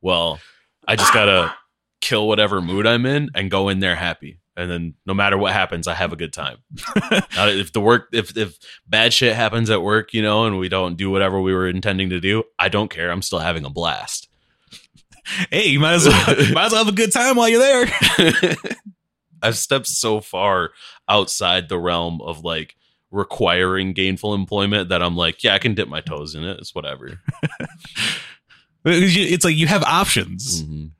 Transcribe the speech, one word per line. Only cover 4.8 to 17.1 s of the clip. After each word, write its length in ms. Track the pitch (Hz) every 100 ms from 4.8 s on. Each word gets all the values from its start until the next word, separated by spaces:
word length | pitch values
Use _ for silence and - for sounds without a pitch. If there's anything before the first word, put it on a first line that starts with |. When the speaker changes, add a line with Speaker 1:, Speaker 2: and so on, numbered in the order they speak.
| 85 - -
Speaker 1:
no 80 |
matter 240 | 98 101 98
what 140 | 98
happens, 360 | 98 92 85 82
I 60 |
have 200 | 82 87
a 20 | 82
good 160 | 82
time. 260 | 78 69 62 _ - - -
Speaker 2:
<laughs> 160 | - 214 - -
Speaker 1:
Now, 120 | 104
if 260 | 98 98
the 80 | 117
work, 260 | 104 120 -
if, 220 | 117 101 -
if 200 | 104 - - - _
bad 240 | 107 117
shit 220 | - 127 110
happens 340 | 113 113 110
at 120 | 107
work, 320 | 87 107 107
you 80 | 110
know, 240 | 107 107 113
and 120 | 95
we 120 | 92
don't 260 | 95 92 87
do 140 | 95
whatever 300 | 95 95 95
we 120 | 92
were 140 | 92 92
intending 440 | 92 101 95 95
to 100 | 90
do, 220 | 92 107 110 _
I 120 | 92
don't 200 | 101 104
care. 220 | 80 87
I'm 100 | 87
still 180 | - 87
having 260 | 80 82 71
a 40 |
blast. 600 | 71 85 58 - - - _ _ _ _ - _ _ _ _ - - 180
Speaker 2:
Hey, 160 | 160 208
you 140 | 139
might 140 | 156 170
as 120 | 151
well, 180 | - -
Speaker 1:
<laughs> 260 | - 143
Speaker 2:
might 120 | - 208
as 40 |
well 140 | 220 220
have 80 |
a 20 | 202
good 160 | 226